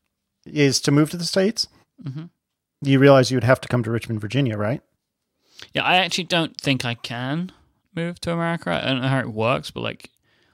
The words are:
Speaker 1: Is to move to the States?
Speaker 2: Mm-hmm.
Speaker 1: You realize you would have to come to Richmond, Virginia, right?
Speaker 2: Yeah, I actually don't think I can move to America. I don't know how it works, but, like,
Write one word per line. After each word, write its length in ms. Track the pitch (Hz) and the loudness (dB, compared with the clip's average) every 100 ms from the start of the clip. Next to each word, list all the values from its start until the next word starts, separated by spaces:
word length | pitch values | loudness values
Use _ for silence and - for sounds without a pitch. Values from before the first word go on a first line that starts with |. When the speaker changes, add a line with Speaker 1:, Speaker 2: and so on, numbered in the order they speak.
| _ _ _ _ - | _ _ _ _ -6
Speaker 1:
Is 360 | 151 143 123 | 2 2 2
to 100 | - | 2
move 180 | 147 151 | 4 2
to 60 | 175 | -2
the 80 | 165 | -4
States? 420 | 196 190 226 - _ _ - | 0 0 -2 -8 _ _ -16
Speaker 2:
Mm-hmm. 220 | 160 135 170 _ _ _ _ - | -12 -12 -14 _ _ _ _ -6
Speaker 1:
You 180 | 139 135 | 2 6
realize 300 | 139 135 120 | 8 8 6
you 60 | 127 | 2
would 60 | 117 | 2
have 160 | 131 | 2
to 60 | - | 0
come 160 | 127 | -2
to 80 | 110 | -2
Richmond, 280 | 117 - 110 | -4 -4 -8
Virginia, 360 | 104 127 135 107 | -4 -2 -2 -2
right? 240 | 104 135 _ _ _ _ _ _ _ - - | -4 -6 _ _ _ _ _ _ _ -20 -10
Speaker 2:
Yeah, 100 | 147 | -4
I 120 | 139 180 | 0 2
actually 280 | 180 - 170 | 0 -4 -2
don't 340 | 175 160 - | 0 -2 -4
think 260 | - 131 123 | -2 -2 -2
I 100 | 117 | -8
can 560 | - 120 127 156 185 - _ _ _ 170 | -8 -8 -6 -6 -6 -12 _ _ _ -8
move 240 | 170 175 | -8 -8
to 100 | - | -6
America. 380 | 170 170 170 - | -4 -2 -4 -4
I 160 | 165 - | -4 -2
don't 120 | 131 | -2
know 60 | 131 | 0
how 120 | 135 | -2
it 100 | 117 | -2
works, 420 | 107 113 143 151 | -2 -2 -2 -4
but, 100 | - | -8
like, 280 | 117 - - _ _ _ _ | -8 -10 -16 _ _ _ _